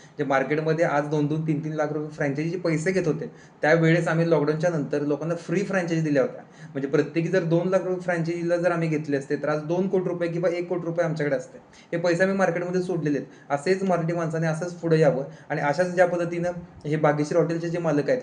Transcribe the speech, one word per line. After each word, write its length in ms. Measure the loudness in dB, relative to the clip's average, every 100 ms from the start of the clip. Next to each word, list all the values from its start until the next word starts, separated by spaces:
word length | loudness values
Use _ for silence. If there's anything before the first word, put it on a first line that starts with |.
| -14 -6
जे 60 |
मार्केटमध्ये 600 | 0 0 2 0 0 2
आज 240 | 2 0 0
दोन 180 | 0 0
दोन, 200 | 0 0
तीन 180 | -2
तीन 80 | -2
लाख 140 | -2 -2
रुपये 160 | -2 -6
फ्रँचायझीचे 500 | -4 -4 -2 -2 -2
पैसे 340 | 0 0 0
घेत 140 | 0 0
होते, 240 | -2 -4 -14 -20 -2
त्यावेळेस 460 | 2 4 6 4 2
आम्ही 220 | 2 4
लॉकडाऊनच्या 400 | 2 2 2 0
नंतर 300 | 0 -2 -2
लोकांना 340 | -2 -2 -2
फ्री 280 | -6 -4 -2
फ्रँचायझी 400 | 0 -2 0 0
दिल्या 200 | 2 2
होत्या. 200 | 0 -2 -16 -18
म्हणजे 260 | -12 -6 0
प्रत्येकी 400 | 0 0 0 0
जर 140 | 0
दोन 260 | 2 2 2
लाख 100 | 0
रुपये 220 | 0 -4
फ्रँचायझीला 560 | -2 -2 -2 -2 0 0
जर 140 | 2
आम्ही 180 | 0 0
घेतले 280 | -2 -2 -2
असते, 200 | -2 -4
तर 120 | -2
आज 140 | -2
दोन 260 | -2 -2 0
कोटी 200 | 0 -2
रुपये 200 | -2 -4
किंवा 200 | 0 0
एक 200 | 0 -2
कोटी 180 | -4 -4
रुपये 180 | -2 -2
आमच्याकडे 300 | -2 -2 -2
असते. 220 | -4 -16 -20 -20 -8
हे 60 | -2
पैसे 240 | 0 2
आम्ही 140 | 2 2
मार्केटमध्ये 460 | 2 0 -2 -2
सोडलेले 360 | -2 -2 -2 -2
आहेत. 120 | -4 -14 -6
असेच 320 | -2 0 0
मराठी 300 | 2 0 0
माणसाने 340 | -2 -2 -2 0
असंच 280 | -2 -4
पुढे 260 | -4 2 4
यावं 240 | 6 4 -2 -10 -6
आणि 100 | -2
अशाच 340 | 0 2 2
ज्या 120 | 4 4
पद्धतीनं 440 | 2 -2 -2 -4 -4 -10 -10 -4
हे 100 | 2
भाग्यश्री 420 | 2 2 2 2
हॉटेलचे 300 | 2 0 -4
जे 100 | -2
मालक 320 | 0 2 2
आहेत, 120 | 0